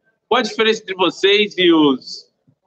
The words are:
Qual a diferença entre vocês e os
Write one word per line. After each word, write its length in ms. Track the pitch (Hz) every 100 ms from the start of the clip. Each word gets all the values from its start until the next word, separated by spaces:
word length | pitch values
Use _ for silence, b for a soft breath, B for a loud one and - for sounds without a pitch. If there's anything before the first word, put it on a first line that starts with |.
| _ _ -
Qual 100 | 240
a 40 |
diferença 400 | 220 - 220 220
entre 120 | -
vocês 600 | 185 175 - 196 208 208 -
e 140 | 175
os 560 | 165 147 131 - - - _ _ _